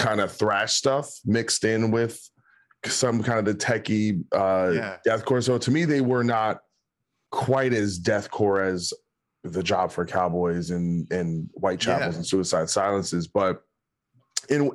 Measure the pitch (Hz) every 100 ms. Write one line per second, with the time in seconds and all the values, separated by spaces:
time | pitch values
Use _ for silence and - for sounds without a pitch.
0 | 117 107 98 - 107 101 107 - 143 135
1 | 147 - - 110 113 - 110 110 113 113
2 | 117 - - _ _ _ _ _ 113 -
3 | 127 117 120 113 104 104 - 113 - 107
4 | 107 95 - - 95 95 92 82 107 92
5 | 113 113 - 127 120 120 - 147 170 143
6 | 123 123 120 117 110 - _ _ _ _
7 | _ _ _ - 123 135 131 117 104 90
8 | 87 104 101 - 104 98 95 92 85 -
9 | _ _ _ _ 87 85 90 95 90 -
10 | 87 95 90 87 87 87 85 87 87 87
11 | - 90 85 80 80 - 95 92 - 87
12 | 87 82 85 95 90 87 80 - 98 101
13 | 90 90 82 104 95 87 _ _ _ _
14 | _ _ _ - - 147 143